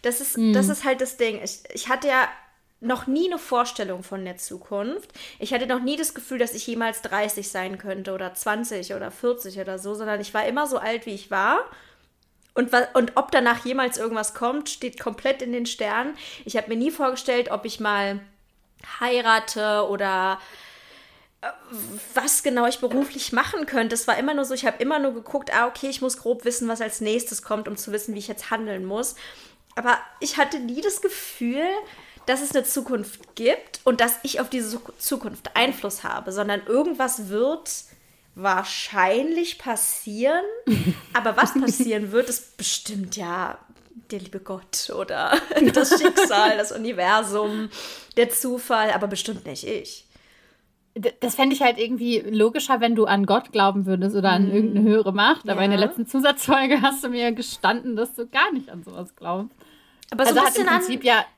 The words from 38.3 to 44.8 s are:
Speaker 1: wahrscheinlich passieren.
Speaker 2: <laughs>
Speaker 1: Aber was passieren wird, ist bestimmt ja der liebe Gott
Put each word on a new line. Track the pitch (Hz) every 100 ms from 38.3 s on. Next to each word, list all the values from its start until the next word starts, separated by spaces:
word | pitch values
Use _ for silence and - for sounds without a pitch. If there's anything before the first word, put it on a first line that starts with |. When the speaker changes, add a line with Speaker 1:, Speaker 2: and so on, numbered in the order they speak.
| -
Speaker 1:
wahrscheinlich | 196 185 196 - - 208 185 220 294 330 339 -
passieren. | 269 214 - - - 208 254 330 403 466 466
Speaker 2:
<laughs> | 208 - - -
Speaker 1:
Aber | 240 226 220
was | -
passieren | 269 262 - 233 214 208
wird, | 220 247
ist | 240 - -
bestimmt | 208 - - 208 185 -
ja | 175 175 180 - _ - _ 233 _
der | 202
liebe | 185 196
Gott | 190 190 - -